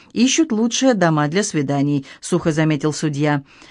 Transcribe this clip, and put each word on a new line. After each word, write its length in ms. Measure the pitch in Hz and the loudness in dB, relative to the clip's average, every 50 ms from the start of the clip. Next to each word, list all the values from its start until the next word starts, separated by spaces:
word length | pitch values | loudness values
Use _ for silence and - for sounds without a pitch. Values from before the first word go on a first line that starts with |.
| - _ - | -20 _ -2
ищут 380 | 202 240 262 - 330 320 320 | 0 0 2 2 2 0 0
лучшие 440 | 226 208 233 233 - - 262 269 240 | 0 0 0 0 0 0 2 2 2
дома 320 | 190 175 165 156 147 147 | 2 2 2 2 2 0
для 160 | 147 165 202 214 | 0 0 -2 -2
свиданий", 640 | - - 156 139 135 143 139 139 147 147 139 135 - - - | -2 -2 -2 -2 0 0 0 0 0 0 -2 -4 -6 -14 -16
сухо 300 | - - 180 170 - 170 | -6 -2 -2 0 0 0
заметил 400 | 147 160 156 156 156 139 - 156 | 0 0 2 0 0 0 -2 -4
судья. 520 | 147 - 160 151 143 139 151 147 147 139 - _ - - - - | -4 -2 -4 -4 -2 0 0 0 0 -2 -4 _ -18 -20 -20 -20